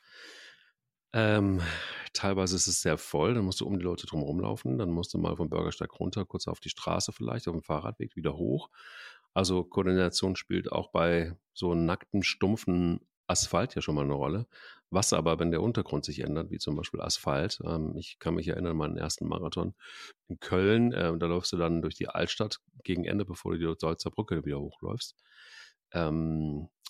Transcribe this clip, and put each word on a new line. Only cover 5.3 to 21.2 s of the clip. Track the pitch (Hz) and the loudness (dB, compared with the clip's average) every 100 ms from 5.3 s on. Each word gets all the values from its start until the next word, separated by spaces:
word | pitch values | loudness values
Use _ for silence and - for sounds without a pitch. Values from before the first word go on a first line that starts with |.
| 82 | 0
vom | 82 | -2
Bürgersteig | - 82 - - - | 0 -2 -2 -6 -4
runter, | 87 95 95 | -4 -4 -4
kurz | 92 - | -6 -6
auf | 85 | -6
die | - | -8
Straße | - - 85 - | -6 -2 0 0
vielleicht, | - 58 117 - | -4 -4 -4 -2
auf | 82 | -4
dem | |
Fahrradweg | - 76 110 113 - - | -2 -2 -2 -6 -8 -4
wieder | 78 71 | -4 0
hoch. | 90 156 - - - - - - _ | 0 0 -4 -16 -20 -18 -18 -20 _
Also | - 92 92 | 0 2 2
Koordination | 85 - 92 92 90 - 95 92 | 0 0 4 4 4 2 0 -2
spielt | - 92 90 | -2 -4 0
auch | - - | -2 0
bei | 87 85 85 82 87 _ | 2 4 4 2 -4 _
so | - 90 85 | -4 0 4
nacktem, | 82 90 - 101 | 2 0 0 0
stumpfen | 90 - 98 110 - 90 87 85 - _ - | 0 2 2 2 2 4 4 2 -4 _ -2
Asphalt | 90 - - 139 - | 0 2 2 2 0
ja | |
schon | - 73 | 0 2
mal | |
eine | 71 | 2
Rolle. | 69 67 92 120 - - - _ | 2 0 -2 -4 -10 -20 -20 _
Was | 92 104 | 0 2
aber, | - 80 82 | 4 4 4
wenn | 82 | 4
der | 82 | 2
Untergrund | 104 113 - 73 73 | 2 0 0 -2 -4
sich | 76 | -4
ändert, | 76 76 85 | -2 -2 -4
wie | 80 | -6
zum | - 73 | -4 -4
Beispiel | - - | -4 -6
Asphalt, | - - - 69 90 - - | -2 -2 0 0 0 -2 -2
ähm, | 80 78 - | -2 -2 -4
ich | - - | -8 -6
kann | - 85 | -2 0
mich | 82 | 0
erinnern | 85 87 | -2 -2
an | 80 | 0
meinen | 76 82 | -2 -2
ersten | 80 - 82 | -4 -4 -2
Marathon | 82 82 - 87 - - - - - - | -2 -2 -2 -4 -6 -14 -16 -18 -18 -12
in | 87 | -12
Köln, | - 92 95 113 120 - | 0 4 6 6 4 4
ähm, | 87 | 0
da | 85 | 2